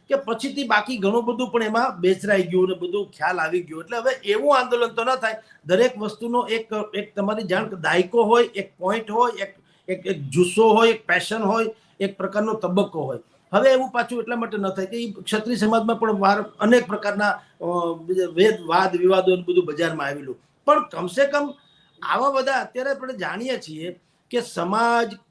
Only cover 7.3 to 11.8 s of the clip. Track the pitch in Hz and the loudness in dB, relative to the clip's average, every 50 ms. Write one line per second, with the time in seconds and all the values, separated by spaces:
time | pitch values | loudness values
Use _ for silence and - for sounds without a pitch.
7.3 | 214 220 226 170 180 196 220 - 190 180 156 156 160 175 180 180 - 233 226 208 | -2 -4 -2 -2 -2 -2 -2 -4 -6 -4 -2 0 2 2 0 2 2 2 4 4
8.3 | 233 240 240 233 - 196 190 - _ _ 175 185 208 226 220 214 208 233 247 240 | 4 4 4 2 -2 -8 -10 -10 _ _ -4 -2 -2 -2 -4 -4 0 0 0 0
9.3 | 220 185 196 196 - _ _ _ _ _ _ - 185 180 - 185 190 151 139 127 | 0 -4 -8 -10 -10 _ _ _ _ _ _ -8 -8 -6 -4 -6 -6 -6 -6 -2
10.3 | 117 170 180 175 - 208 226 220 214 220 233 233 220 - - - 175 180 180 - | 2 2 2 2 4 4 6 6 6 6 6 4 4 0 0 0 0 0 0 -2
11.3 | 214 226 214 190 220 226 226 226 220 - | -4 -2 0 0 0 0 0 -2 -6 -10